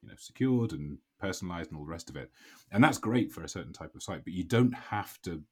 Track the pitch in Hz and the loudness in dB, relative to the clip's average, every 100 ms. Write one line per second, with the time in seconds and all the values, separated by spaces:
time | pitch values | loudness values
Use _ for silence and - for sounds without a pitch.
0 | - - - - 131 123 117 80 73 71 | -18 -18 -18 -2 4 4 4 -2 -6 -8
1 | _ _ 98 90 90 87 80 78 73 82 | _ _ -4 -4 -4 -6 -6 -8 -8 -10
2 | - 71 62 _ - - _ 101 147 135 | -10 -12 -12 _ -20 -20 _ 6 6 6
3 | 113 120 104 - 80 - - - 78 - | 2 2 2 -2 -10 -8 -10 -10 -12 -12
4 | - 87 - 90 85 120 123 123 - 104 | -10 -8 -6 -6 2 6 6 4 -4 -6
5 | 98 - - 82 76 | -6 -10 -8 -8 -10